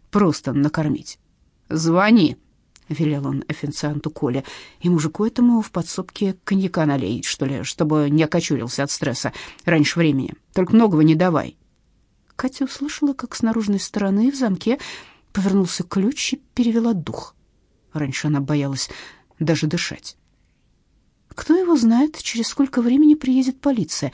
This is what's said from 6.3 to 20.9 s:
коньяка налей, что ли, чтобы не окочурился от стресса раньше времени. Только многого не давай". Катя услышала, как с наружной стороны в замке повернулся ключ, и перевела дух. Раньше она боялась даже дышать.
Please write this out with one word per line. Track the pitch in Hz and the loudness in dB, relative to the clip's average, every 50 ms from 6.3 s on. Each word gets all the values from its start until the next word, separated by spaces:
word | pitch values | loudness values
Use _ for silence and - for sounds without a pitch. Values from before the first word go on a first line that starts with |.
| 185 - _ | -4 -4 _
коньяка | - 196 196 190 180 - 180 156 | -2 0 0 0 0 0 0 0
налей, | 147 143 135 110 92 117 - - | 2 0 0 -2 -2 -4 -4 -6
что | - - - 139 | -8 -6 -4 -4
ли, | 131 139 - - | -4 -4 -4 -6
чтобы | - - - 165 151 156 151 147 143 | -8 -4 -2 0 2 2 2 2 2
не | 147 151 160 | 4 2 2
окочурился | 151 - 170 165 - 151 123 110 123 - - 143 | 2 2 -2 0 0 -2 -2 -4 -4 -4 -4 -4
от | 143 | -4
стресса | - - - 143 - - - 123 - - - - - - - | -4 -4 -4 -4 -4 -4 -4 -6 -8 -8 -12 -18 -18 -8 -2
раньше | - 170 156 147 - - 170 | 0 2 2 2 2 2 2
времени. | 165 156 139 135 123 - - - _ _ _ | 2 2 2 0 -2 -6 -8 -12 _ _ _
Только | 190 185 175 220 | -2 0 4 6
многого | 226 233 208 175 151 156 | 6 6 6 6 6 6
не | 160 160 | 6 6
давай". | 160 180 185 165 135 - - - _ _ _ _ _ _ _ _ _ _ _ _ _ _ _ _ | 4 4 2 2 0 -2 -4 -8 _ _ _ _ _ _ _ _ _ _ _ _ _ _ _ _
Катя | - - 254 262 - 269 | -6 -6 -6 -4 -4 -6
услышала, | 254 - - 277 302 - - 302 285 269 | -6 -6 -8 -8 -8 -4 -2 -2 -2 -2
как | - - - - | -4 -8 -10 -4
с | - | -2
наружной | - 226 226 226 214 202 202 190 | -2 0 0 0 0 0 0 -2
стороны | - - - 208 202 196 196 202 226 269 | -2 -4 -4 -2 -2 0 2 2 2 2
в | 277 | 2
замке | 269 262 214 185 - - 220 254 294 - - - - - - - _ _ _ - | 0 0 -2 -2 -2 0 -2 -2 -2 -4 -10 -16 -16 -18 -20 -20 _ _ _ -6
повернулся | 202 185 196 190 202 185 175 - - 175 | -2 0 2 2 2 2 2 -2 -4 -6
ключ, | - - 196 190 226 302 - - - 262 | -4 -2 0 0 0 -2 -2 -4 -6 -6
и | - - _ _ | -6 -8 _ _
перевела | - 240 233 220 233 226 233 226 | -2 0 0 2 2 2 0 0
дух. | 175 147 - - - - - - _ _ _ _ _ _ _ _ _ _ _ - 156 | -2 -4 -6 -10 -10 -12 -16 -18 _ _ _ _ _ _ _ _ _ _ _ -8 -6
Раньше | 147 139 131 - - 151 | -4 -4 -4 -4 -2 0
она | 151 139 | 0 0
боялась | 139 131 151 147 139 139 139 131 - - - - - - - - _ _ _ - | 0 0 0 0 0 -2 -4 -6 -6 -8 -10 -14 -18 -20 -20 -20 _ _ _ -4
даже | 160 156 165 151 - 156 | -2 0 0 0 0 0
дышать. | 165 170 - - - - - - - _ _ _ _ _ _ _ _ _ _ _ _ _ _ _ | -2 -2 -4 -6 -8 -12 -14 -18 -18 _ _ _ _ _ _ _ _ _ _ _ _ _ _ _